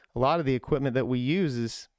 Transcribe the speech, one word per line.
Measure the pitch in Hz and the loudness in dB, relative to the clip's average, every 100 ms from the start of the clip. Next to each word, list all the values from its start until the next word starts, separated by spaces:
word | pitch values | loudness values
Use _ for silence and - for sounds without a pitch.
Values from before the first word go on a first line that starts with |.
| _ 120 | _ 0
a | |
lot | 131 170 | 2 2
of | 139 | 0
the | |
equipment | 127 - 147 135 | -2 0 0 2
that | 123 123 | 0 0
we | 127 | 0
use | 127 180 170 120 | 0 0 0 -2
is | 117 - - | -4 -6 -16